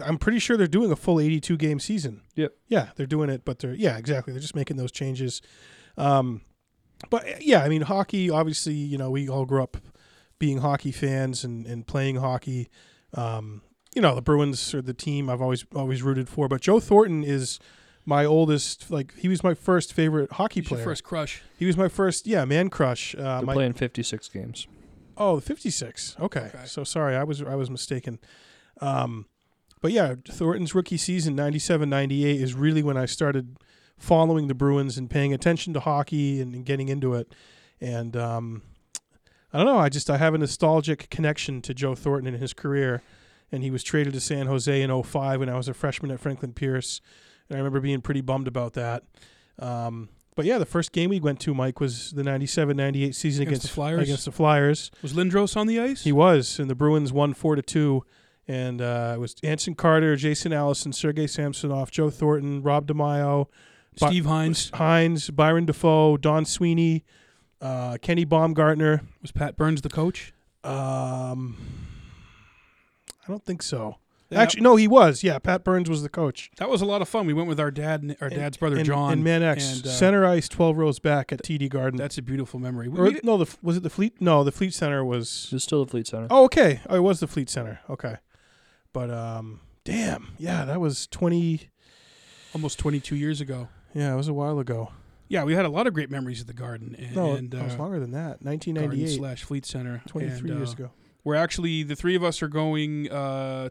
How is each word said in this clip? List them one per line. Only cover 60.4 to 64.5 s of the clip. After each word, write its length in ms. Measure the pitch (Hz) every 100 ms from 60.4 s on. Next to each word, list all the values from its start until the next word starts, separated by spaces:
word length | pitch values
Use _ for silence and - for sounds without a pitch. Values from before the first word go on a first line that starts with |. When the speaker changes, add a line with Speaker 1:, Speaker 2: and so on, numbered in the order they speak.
| 170
Speaker 1:
Allison, 380 | 151 143 139 147
Sergei 320 | - 151 151 151
Samsonov, 640 | - 143 135 147 139 131
Joe 180 | - 151
Thornton, 520 | - 151 151 143 143
Rob 240 | 143 147 147
DeMaio, 600 | 151 147 143 143 143 139 _ - _ _ -
By- 80 | 151
Speaker 3:
Steve 160 | 180
Hines. 460 | 151 160 160